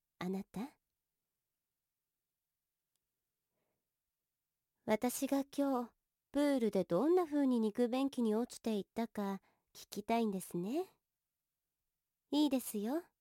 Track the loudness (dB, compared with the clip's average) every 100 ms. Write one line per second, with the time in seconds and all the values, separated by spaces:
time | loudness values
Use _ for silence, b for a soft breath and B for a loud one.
0 | _ -10 -6 -6 -8 -10 -10 -12 _ _
1 | _ _ _ _ _ _ _ _ _ _
2 | _ _ _ _ _ _ _ _ _ _
3 | _ _ _ _ _ _ _ _ _ _
4 | _ _ _ _ _ _ _ _ -2 0
5 | 0 -4 0 0 -2 -2 0 -2 -4 _
6 | _ _ _ 0 2 2 2 0 2 2
7 | 4 2 2 2 2 2 2 2 0 0
8 | 0 0 0 0 -2 -6 -4 -2 -4 -6
9 | -6 -4 -4 -6 -10 _ _ -20 -14 -8
10 | -2 0 0 -2 -6 -6 -4 -4 -6 _
11 | _ _ _ _ _ _ _ _ _ _
12 | _ _ _ 2 2 2 -2 -4 -4 -4
13 | -6 _